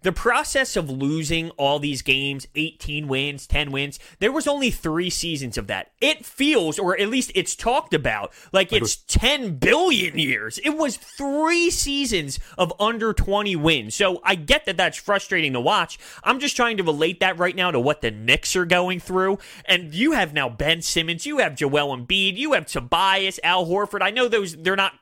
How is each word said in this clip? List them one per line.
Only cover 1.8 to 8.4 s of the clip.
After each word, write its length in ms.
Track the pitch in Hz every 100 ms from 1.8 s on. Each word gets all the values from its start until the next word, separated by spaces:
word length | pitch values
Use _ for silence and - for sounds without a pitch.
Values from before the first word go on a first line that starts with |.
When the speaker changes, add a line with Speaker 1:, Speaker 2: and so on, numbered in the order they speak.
| 143 131
Speaker 1:
games, 460 | - 135 139 139 - 147
eighteen 520 | 160 160 170 147 147
wins, 380 | 131 143 143 -
ten 260 | 143 147
wins, 280 | 135 143 - - -
there 140 | 214
was 160 | 294 294
only 240 | 285 262
three 400 | - 165 156 180
seasons 480 | - 170 156 131 120
of 80 | 101
that. 240 | 95 - _
It 240 | 277 302 -
feels, 540 | - 277 277 160 151
or 200 | 180 185
at 100 | 208
least 220 | 254 - 190
it's 200 | - -
talked 380 | 226 269 311
about, 400 | 151 123 104 101 -